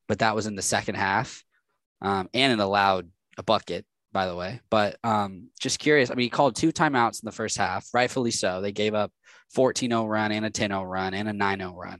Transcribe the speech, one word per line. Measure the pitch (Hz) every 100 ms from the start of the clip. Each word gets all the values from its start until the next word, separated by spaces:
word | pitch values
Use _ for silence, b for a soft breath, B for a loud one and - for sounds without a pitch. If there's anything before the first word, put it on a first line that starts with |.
| -
but | 104
that | 113 110
was | 107
in | 101
the |
second | - 104 107 98
half, | 98 101 127 - _ _ _ _ _ -
um, | 95 98 92
and | 120 135
it | 113
allowed | 98 101 98 95 85 _ _ -
a |
bucket, | - 104 - 87 - _ _
by | 98 92
the | 87
way. | 90 123 -
But, | 110 101 -
um, | 117 107 101 92 - -
just | 127 -
curious, | 151 151 123
I |
mean, | 123
he | 123
called | - 143 110
two | 165
timeouts | - 156 135 117 -
in | 110
the |
first | 101 107 -
half, | 95 95 -
rightfully | 120 123 135 120
so. | 110 98 92
They | 101
gave | 101 107
up | 107 101 _ b b b
fourteen | - 127 - 127
oh | 117 110
run | 107 107
and | 107 107
a |
ten | - 107
oh | 98
run | 92 92 95 95
and | 107
a |
nine | 104 98 98
oh | 92
run, | 87 90